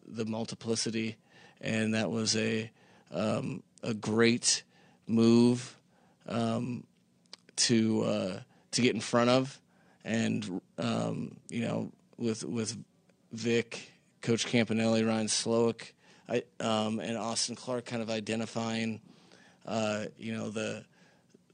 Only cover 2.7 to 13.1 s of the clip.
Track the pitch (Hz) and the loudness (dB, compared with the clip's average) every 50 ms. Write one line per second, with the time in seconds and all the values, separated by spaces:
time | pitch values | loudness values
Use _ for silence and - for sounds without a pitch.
2.7 | - _ - - - - _ - - 85 110 107 - 113 117 107 - - - _ | -10 _ -20 -20 -20 -20 _ -8 -4 -2 -2 0 -2 -2 -2 -4 -6 -8 -12 _
3.7 | _ - - 117 113 104 - 110 107 113 117 117 120 - - - - - - _ | _ -8 -6 -6 -6 -4 -4 0 4 6 6 6 4 4 2 0 0 0 -2 _
4.7 | _ _ - - _ _ _ - 113 113 113 117 117 120 120 120 123 123 123 - | _ _ -20 -20 _ _ _ 0 4 6 8 8 8 8 8 6 6 2 -2 -8
5.7 | - - _ _ _ _ _ _ _ _ - - - 117 117 113 113 113 123 127 | -16 -20 _ _ _ _ _ _ _ _ -10 -6 -4 -2 -2 0 -2 -2 -2 -4
6.7 | 123 - - _ _ _ _ _ _ _ _ _ - - _ - - - - - | -6 -8 -10 _ _ _ _ _ _ _ _ _ -20 -20 _ -8 -2 0 2 4
7.7 | 120 113 110 110 110 107 110 113 107 104 101 92 92 - - - _ _ _ _ | 4 4 4 4 2 2 2 0 0 0 -2 -4 -4 -8 -12 -16 _ _ _ _
8.7 | - - 120 123 95 98 - - 123 120 120 123 127 131 131 135 - - _ _ | 0 2 4 2 2 0 0 2 2 4 6 6 6 4 4 0 -6 -14 _ _
9.7 | _ _ _ _ _ _ - 95 113 113 113 110 110 110 104 98 87 95 - _ | _ _ _ _ _ _ -6 -2 0 0 0 0 0 -2 -2 -4 -6 -8 -8 _
10.7 | _ - - 117 113 113 113 110 110 120 127 - - - - - - 117 117 113 | _ -4 -2 -2 0 0 -2 -2 -4 -4 -6 -8 -12 -16 -14 -8 -6 -4 -4 -2
11.7 | 110 110 110 - - _ _ _ - - 120 113 110 107 - - 107 117 110 104 | -2 -4 -4 -6 -10 _ _ _ -10 -4 -4 -2 -2 -4 -4 -4 -4 -4 -4 -4
12.7 | 104 98 - - _ _ _ _ | -6 -10 -12 -16 _ _ _ _